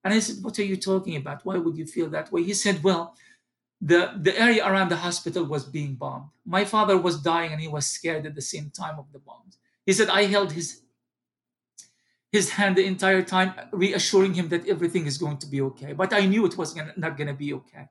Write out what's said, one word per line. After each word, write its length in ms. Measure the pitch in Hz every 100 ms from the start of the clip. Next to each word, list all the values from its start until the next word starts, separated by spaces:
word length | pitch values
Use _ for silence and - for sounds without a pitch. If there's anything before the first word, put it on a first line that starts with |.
And 100 | 190
I 60 | 220
said, 260 | 214 -
"What 140 | 214 -
are 100 | 202
you 40 | 190
talking 400 | - 190 190 156
about? 300 | 135 143 190
Why 100 | 185
would 200 | 165 156
you 80 | 160
feel 220 | - 160
that 200 | 156 -
way?" 100 | 170
He 100 | 170
said, 300 | 202 208 170
"Well, 320 | 180 170 170 _ _ _ _ _ _ _
the, 200 | 156 175 185 202 165
the 120 | 220
area 240 | 233 220 196
around 220 | 190 185
the 140 | 165 175
hospital 360 | 170 165 170
was 200 | 151 147
being 300 | 135 151 143
bombed. 340 | 127 135 139 143 _
My 200 | - 185 202
father 320 | 214 202 190
was 180 | 175 165 156
dying 200 | 165 165
and 80 | 156
he 60 | 160
was 180 | 147 139
scared 400 | - 165 151 151
at 80 |
the 140 | 147 135
same 140 | 160 151
time 300 | - 156 151
of 80 | 139
the 60 | 139
bombs." 360 | - - _ _ _ _ -
He 80 |
said, 160 | 190 214
"I 140 | 190
held 280 | 208 202 190
his, 300 | 160 165 - _ _ _ _ _ _ _ _ _ - - _ _ _ _
his 200 | 208 180
hand 260 | - 202 190
the 80 |
entire 380 | 190 185 190 190
time, 320 | 185 185 190 - -
reassuring 640 | 196 190 180 - 196 190
him 140 | 175 165
that 180 | 175 185
everything 380 | 180 170 180 151
is 100 | 135
going 220 | 151 135
to 80 | 147
be 160 | 139
okay. 320 | 135 - 139
But 180 | 143 190
I 140 | 214 196
knew 180 | 208
it 140 | 190 -
was 160 | 160
gonna, 180 | - 156 -
not 120 | 160 143
gonna 220 | 147 139 143
be 80 |
okay. 340 | 131 _ 147 -